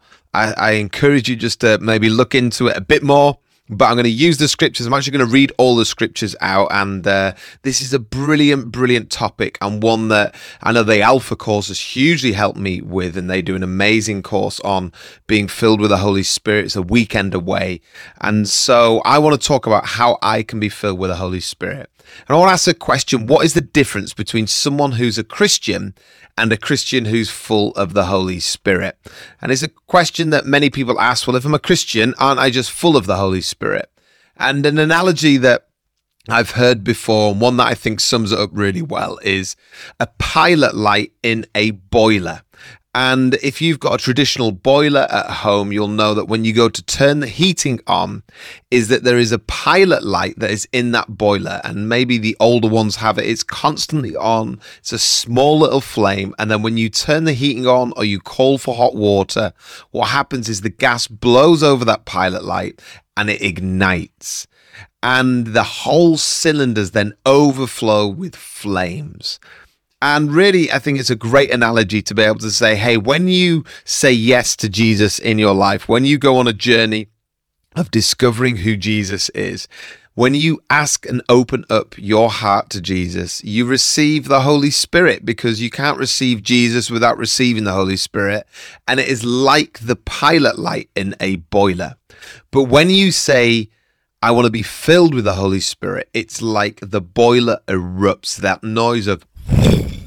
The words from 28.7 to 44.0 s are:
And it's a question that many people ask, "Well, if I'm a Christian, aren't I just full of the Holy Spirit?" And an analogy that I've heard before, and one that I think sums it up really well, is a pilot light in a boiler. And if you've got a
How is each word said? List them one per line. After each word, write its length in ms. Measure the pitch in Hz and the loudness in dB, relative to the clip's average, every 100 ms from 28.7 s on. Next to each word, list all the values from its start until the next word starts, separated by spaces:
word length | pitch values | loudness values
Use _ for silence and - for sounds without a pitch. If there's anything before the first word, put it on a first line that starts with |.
| 90 92 - - - - _ | 0 -2 -10 -20 -20 -20 _
And 80 | - | -4
it's 140 | 131 | -4
a 40 | 156 | -4
question 600 | _ - 180 160 - 160 | _ 0 2 2 -2 0
that 160 | 151 131 | 0 2
many 240 | 143 143 | 2 2
people 280 | 143 123 - | 0 -2 0
ask, 260 | 120 120 - | 0 0 -2
"Well, 100 | 123 | -2
if 80 | |
I'm 80 | 143 | 0
a 60 | 151 | -2
Christian, 560 | - 175 - 110 117 - | 0 0 0 0 0 0
aren't 220 | 135 131 | 0 2
I 100 | 131 | 0
just 220 | 123 117 | 0 -4
full 260 | - 170 143 | -2 2 2
of 100 | 92 | 2
the 100 | 92 | 0
Holy 240 | 98 95 | 0 -2
Spirit?" 500 | - - - 50 - _ _ _ _ - | -6 -6 -4 -4 -6 _ _ _ _ -4
And 280 | 127 143 | -2 0
an 140 | 147 151 | 0 2
analogy 580 | 156 165 185 156 151 139 | 2 2 2 2 2 4
that 280 | 127 120 _ _ _ _ _ _ - | 4 2 _ _ _ _ _ _ -2
I've 240 | 117 110 | -2 0
heard 320 | 113 123 120 | 2 2 2
before, 480 | 101 110 - 107 107 | -2 -2 0 2 2
and 80 | 101 | 2
one 160 | 120 123 | 2 2
that 100 | 117 | 0
I 80 | |
think 240 | 117 117 107 | -2 -4 -4
sums 320 | - 120 104 | -2 0 0
it 80 | 104 | -2
up 120 | 101 | -2
really 300 | 95 101 90 | -2 -2 -2
well, 360 | 80 - - - | -6 -6 -6 -6
is 320 | - 98 95 - _ - - - | -2 -2 -4 -12 _ -20 -12 -6
a 80 | 117 | -6
pilot 720 | - - 160 170 165 131 - | -6 -2 2 2 4 2 2
light 360 | 104 104 104 _ | 0 0 -2 _
in 200 | 120 113 107 107 | -4 -2 -2 -2
a 160 | 110 | -2
boiler. 680 | 101 _ 120 110 104 82 76 _ _ - - _ | -4 _ 4 4 4 -2 -10 _ _ -20 -20 _
And 400 | 127 131 131 127 139 | -2 0 2 2 0
if 180 | 139 - | -2 -2
you've 180 | 165 156 | -2 0
got 160 | 147 | -2
a 80 | 123 | -2